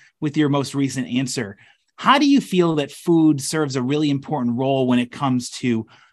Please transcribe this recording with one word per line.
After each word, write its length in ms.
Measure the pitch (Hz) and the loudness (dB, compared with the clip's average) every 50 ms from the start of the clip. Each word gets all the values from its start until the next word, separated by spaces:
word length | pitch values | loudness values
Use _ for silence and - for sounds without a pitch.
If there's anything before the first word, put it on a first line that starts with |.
| _ _ _ - | _ _ _ -8
with 160 | 156 147 147 | -6 -4 0
your 120 | 156 151 139 | 0 2 2
most 240 | 143 143 131 135 - | 2 0 -2 -2 -2
recent 340 | 143 139 127 113 131 123 | -2 -2 -2 -2 -4 -6
answer. 500 | - 123 127 135 131 - 131 110 98 98 _ _ _ _ _ _ _ _ | -2 -2 -2 -2 -2 -4 -6 -6 -8 -10 _ _ _ _ _ _ _ _
How 200 | - - 285 262 | -2 2 2 4
do 100 | 285 302 | 4 4
you 140 | 277 277 247 | 4 4 2
feel 340 | - - 190 180 170 165 160 | 2 2 2 2 2 2 2
that 160 | 147 139 127 | 0 -2 -4
food 500 | - - - 175 170 160 160 156 151 135 | -8 -8 0 2 4 6 6 4 4 2
serves 340 | 131 - 160 156 151 139 127 | -2 -4 -2 -2 -2 -2 -2
a 60 | 135 | -4
really 280 | 123 131 147 151 156 143 | -2 -2 0 0 0 0
important 480 | 139 139 135 - 151 139 123 120 117 | 0 -2 -2 -4 -4 -2 -2 -2 -2
role 300 | 123 131 135 135 135 131 | -2 0 0 0 2 2
when 120 | 123 123 123 | 2 2 2
it 120 | 123 120 | 0 -2
comes 380 | - - 143 135 127 123 123 - | -6 -4 -2 -2 0 -2 -2 -6
to 340 | - - - 123 117 113 113 _ - - _ _ | -12 -6 -2 -2 -2 -2 -4 _ -16 -20 _ _